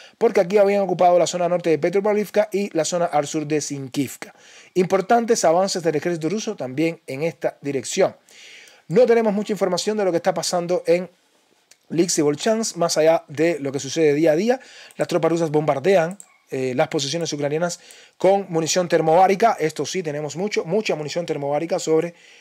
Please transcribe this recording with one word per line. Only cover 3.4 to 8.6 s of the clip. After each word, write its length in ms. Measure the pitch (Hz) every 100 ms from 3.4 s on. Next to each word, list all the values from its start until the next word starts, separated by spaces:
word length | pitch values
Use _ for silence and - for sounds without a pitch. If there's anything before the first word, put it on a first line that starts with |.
| 151
de 140 | 151
Sinkivka. 760 | - 143 135 147 131 - - - - - -
Importantes 720 | - 180 190 185 240 233 233
avances 360 | 175 165 196 190
del 100 | 165
ejército 340 | 151 175 170 156
ruso 280 | 208 - -
también 440 | 127 127 165 165 -
en 160 | 135
esta 360 | 165 - 151 -
dirección. 560 | 143 135 117 - 165 - _ - - -